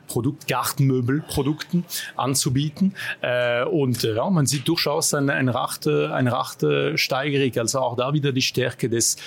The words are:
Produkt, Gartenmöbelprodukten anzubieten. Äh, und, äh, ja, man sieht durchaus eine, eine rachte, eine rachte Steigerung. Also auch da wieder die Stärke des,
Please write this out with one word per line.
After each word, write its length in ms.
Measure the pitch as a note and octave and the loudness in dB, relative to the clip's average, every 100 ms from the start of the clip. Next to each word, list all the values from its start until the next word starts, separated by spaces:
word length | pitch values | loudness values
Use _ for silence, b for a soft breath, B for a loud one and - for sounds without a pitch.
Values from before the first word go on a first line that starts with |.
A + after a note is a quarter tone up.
| - | -6
Produkt, 400 | C3 A#2 C#3+ - | -2 -2 -2 -2
Gartenmöbelprodukten 1400 | B2+ A#2+ - C3+ B2+ B2 C#3+ D#3+ - C3+ D3+ - F3 F3 B B - | -2 0 2 2 4 2 -2 -2 -2 0 -2 -2 -2 -2 B B -2
anzubieten. 800 | B2+ C3+ - C3 D3+ - F#3+ B B B | -2 0 0 0 -2 0 0 B B B
Äh, 440 | C3 B2 A#2+ A#2+ | -2 0 2 0
und, 380 | B2 E3+ C3+ A#2 | 0 2 0 0
äh, 140 | A#2 G#2+ | 0 0
ja, 120 | D#3 | 2
man 180 | F#3 C3+ | 2 2
sieht 200 | C#3+ B2 | 0 0
durchaus 480 | E3 - D3+ D#3 | 0 0 0 0
eine, 200 | D3+ C#3 | 0 0
eine 200 | D#3 B2+ | 2 0
rachte, 580 | A#2+ C#3+ - D3+ D3 D3+ | 0 -4 -4 -2 0 0
eine 200 | D#3 B2+ | 0 2
rachte 640 | B2 C#3+ - D3+ C#3+ C#3+ D#3 | 0 -2 -2 0 2 2 0
Steigerung. 580 | - C3 D3+ C#3 C3+ B2 | 0 -2 0 2 2 0
Also 200 | A2+ C3+ | 0 0
auch 160 | B2+ | 0
da 180 | A#2+ B2 | 0 0
wieder 200 | D3+ C#3 | 2 0
die 100 | C3 | 0
Stärke 460 | C3 - C3 - B2 | 0 0 -2 -2 -2
des, 300 | A#2 A2+ - | 0 0 -2